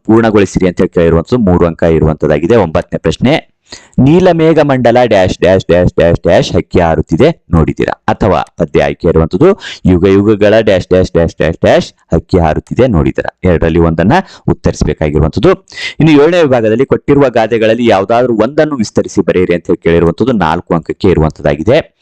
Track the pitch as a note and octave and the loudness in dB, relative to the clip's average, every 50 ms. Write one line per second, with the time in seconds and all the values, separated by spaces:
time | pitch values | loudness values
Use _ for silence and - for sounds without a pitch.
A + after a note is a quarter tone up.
0 | - - A2 A#2 A#2 A2+ G#2 G#2+ G2 F#2 - - F#2 F2+ F2 - F#2+ F2 - F2+ | -2 0 2 2 2 2 2 2 0 0 -2 -2 -2 -2 -2 -2 -4 -2 0 0
1 | E2+ E2 E2 E2+ E2 - B2 B2+ A2 F#2 F2+ E2+ E2+ E2+ E2 - F2+ E2+ E2 D#2 | 0 2 0 0 -2 -2 -2 -2 0 0 2 2 0 0 -2 -2 0 0 0 2
2 | D2+ D#2 D#2 - - D2 D2 D2+ D#2+ F2+ A#2 A#2 F#2 F2 D#3+ F3+ F3 - - - | 0 0 -2 -2 -2 -2 -2 -2 0 0 0 0 0 0 -2 -4 -6 -6 -8 -6
3 | - E2+ D#2 - - B2 D#3 C#3 - _ _ _ _ _ - - - _ _ - | -4 -6 -4 -2 -2 -2 -2 -2 -4 _ _ _ _ _ -20 -20 -20 _ _ 0
4 | B2 C3+ D#3+ F3+ F3+ F#3 E3+ E3 D#3+ D#3+ E3 D#3+ D3 C#3+ C3+ B2+ A#2+ A#2 A2+ B2 | 2 4 4 4 4 2 2 2 2 2 2 2 2 2 0 0 2 2 2 2
5 | B2 A#2 G#2+ G2 F#2 F#2+ - - - F2 F#2+ F#2 - - E2 F2 F2+ F2+ - - | 2 2 2 2 0 0 -2 0 0 2 2 2 0 0 0 2 2 0 0 0
6 | E2 E2+ E2+ - - F2+ F2 A#2 C#3+ - - F2+ D#2+ - - F#2 E2+ E2 D#2 D2+ | 0 0 0 0 0 0 0 0 0 0 -2 -4 -4 -2 -2 -2 0 0 0 -2
7 | D#2 - E2 D#2+ B2+ E3 E3 - _ - E2 E2 D2+ C#2 C#2 - - - - - | -2 -4 -2 0 0 0 0 -2 _ -4 -2 0 0 -2 -2 -4 -6 -6 -6 -6
8 | _ - A2 - - G#2 F2 C#2 A#1 - - - F2 - - D#2+ D2 C#2+ - - | _ -6 -4 -2 0 0 0 -2 -2 -6 -6 -6 -6 -2 -2 0 0 -2 -2 -2
9 | - E2+ D#2 E2 D#2+ D#2 - F#2 C#3+ F#3+ G3 - - - - - - F2 F#2 E2+ | -2 0 0 0 0 -2 0 2 2 2 2 0 -6 -14 -16 -6 -2 0 0 2
10 | E2+ G2 G2 G2 G2+ G#2+ A2 G2 G#2 G2+ G#2+ A2+ A2+ G#2 F#2+ F2+ - - F2+ F#2 | 2 2 2 2 2 2 0 2 2 2 2 2 2 2 0 -2 0 0 0 0
11 | F#2+ - - E2+ E2 E2+ - - - D#2 E2 - - G2+ C3 F3 - - - _ | 0 0 0 -2 -2 -2 -2 -2 -4 -4 -2 0 0 2 2 2 0 -4 -10 _
12 | _ _ - E2+ - _ - F2+ E2 D#2 D#2 E2 - _ - - B2 C3 G#2 D#2+ | _ _ -4 -4 -2 _ -2 0 0 0 -2 -4 -6 _ -2 -2 0 0 0 0
13 | C2+ C2+ - - - - - _ - F#2 E2+ D#2 E2+ E2 E2 E2+ E2 E2 D#2+ E2 | 0 -2 -2 -4 -6 -8 -10 _ -2 -2 0 0 0 0 0 0 0 0 0 0
14 | E2 G#2 D3+ F#3 F#3+ - - - _ - F2 - - E2+ - - - - D2+ - | 0 0 0 0 -2 -4 -12 -10 _ -6 -6 -4 -4 -4 -4 -2 -4 -4 -4 -4
15 | D#2 D2+ D2 D2+ D#2 D2+ - F#2+ A#2 F3+ F#3+ - - _ - - - - - - | -4 -4 -2 -2 -2 -2 -2 0 0 0 0 0 -4 _ -16 -14 -12 -10 -4 0
16 | D3+ D#3+ D3+ C#3 C#3+ E3+ F3+ F3 E3 C3+ B2+ B2 A2 G#2+ G#2+ A#2 C3+ - - A2+ | 2 4 4 4 4 2 2 2 0 2 0 0 0 0 0 0 0 -2 -2 -2
17 | - - C#3+ C#3+ C#3+ B2+ A2+ A#2 A2+ G#2+ A#2 A2 A2 A2 A2+ A#2 A#2+ A2+ G2+ F#2+ | -2 0 0 2 2 2 0 0 0 0 0 0 0 0 0 0 0 2 2 2
18 | G2 G2 A#2 A#2+ B2+ B2 A#2 G#2 G#2+ B2 D3+ D#3 D#3 D#3 D3 B2+ G#2 - - - | 0 0 0 0 0 0 0 -2 -2 -2 0 -2 -2 -2 -2 -6 -6 -4 -4 -4
19 | G2 F2+ - G#2 E2+ E2 E2+ F2+ F2+ - F2 E2+ - - F2 - - E2 E2+ E2 | -4 -2 -4 -4 -2 -2 -2 0 0 0 -2 -4 -2 -4 -6 -4 -2 0 0 2
20 | E2 E2+ E2 - A2+ B2 B2 G2+ E2+ D#2 D#2+ F2 - - F2+ E2 D2 - D#2 - | 0 0 -2 -2 -2 -2 -2 -2 -2 -2 -4 -4 -4 -4 -4 -4 -4 -6 -6 -4
21 | - F#2+ E2 D#2+ D#2 D#2 - - D2 D2 D2 D2 E2 G#2 C3 D#3+ - - _ _ | -2 0 0 0 0 -2 -4 -4 -4 -4 -4 -2 -2 0 0 0 -2 -4 _ _